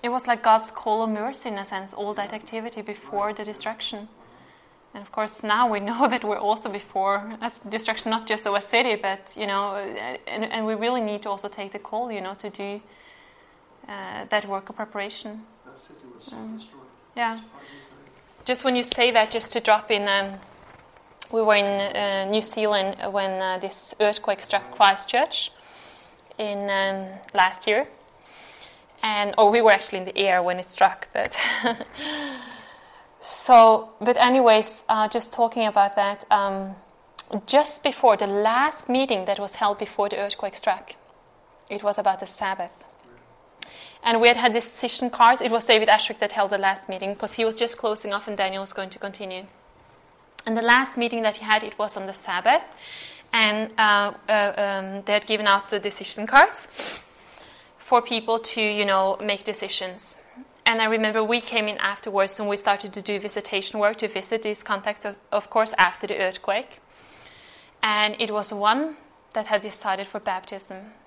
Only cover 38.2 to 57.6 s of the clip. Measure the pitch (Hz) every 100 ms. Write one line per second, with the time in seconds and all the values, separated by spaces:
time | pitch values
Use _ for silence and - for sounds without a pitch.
38.2 | 202 202 214 240 294 311 - 254 269 208
39.2 | 185 202 202 - 208 208 208 - 202 202
40.2 | 202 - 202 - - 185 - - _ _
41.2 | _ _ _ _ _ 202 202 202 202 190
42.2 | 190 - 196 190 175 - - - - -
43.2 | _ _ _ _ - - - - 233 226
44.2 | 240 240 233 226 240 - 240 - 247 -
45.2 | 233 254 247 226 220 220 220 214 - 214
46.2 | 208 226 202 196 196 196 - 185 196 202
47.2 | 214 - 220 220 233 - 220 214 214 202
48.2 | 220 202 190 196 196 - 190 - 202 190
49.2 | 190 185 196 _ _ _ - - _ _
50.2 | _ - - 220 233 240 262 247 233 233
51.2 | 220 208 220 214 214 - 214 202 196 190
52.2 | - 180 220 302 - - - - - -
53.2 | - 233 214 214 220 220 214 202 202 -
54.2 | - 214 202 - 202 196 190 196 196 208
55.2 | - 214 214 196 - 208 202 - 190 -
56.2 | 214 269 349 - - - - - - -
57.2 | - - - -